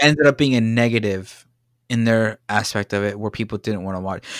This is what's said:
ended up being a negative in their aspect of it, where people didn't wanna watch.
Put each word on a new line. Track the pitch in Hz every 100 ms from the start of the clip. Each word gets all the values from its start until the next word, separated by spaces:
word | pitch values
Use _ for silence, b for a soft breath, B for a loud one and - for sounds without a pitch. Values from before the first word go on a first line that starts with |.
ended | 147 151 147
up | 135
being | 143
a | 123
negative | 113 117 120 117 107 95 95 - _ _ _ _ -
in | 117
their | 113 113 110 110 -
aspect | 104 104 104 101
of | 101
it, | 101 101
where | 107
people | - 110 104
didn't | - 104
wanna | 95 92
watch. | 95 92 B B